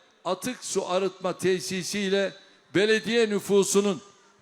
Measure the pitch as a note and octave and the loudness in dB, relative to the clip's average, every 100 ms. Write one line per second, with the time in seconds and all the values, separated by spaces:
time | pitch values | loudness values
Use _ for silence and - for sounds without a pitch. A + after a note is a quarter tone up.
0 | _ _ E3+ F3+ - B3 - F#3+ F#3 F3+ | _ _ -6 -6 -6 -8 -6 -4 0 0
1 | F#3+ - F#3 E3 F3 F#3 - F#3 E3 G#3 | -2 -4 -6 -2 0 0 -2 -6 -6 -4
2 | G3 G3 F#3+ - - _ _ E3 G#3+ A3 | 0 0 -2 -6 -20 _ _ 0 2 2
3 | F3 A#3 A3+ G3+ - G3 F#3 G3 G3+ F3 | 2 2 2 0 2 4 4 2 2 -2
4 | - _ _ _ | -8 _ _ _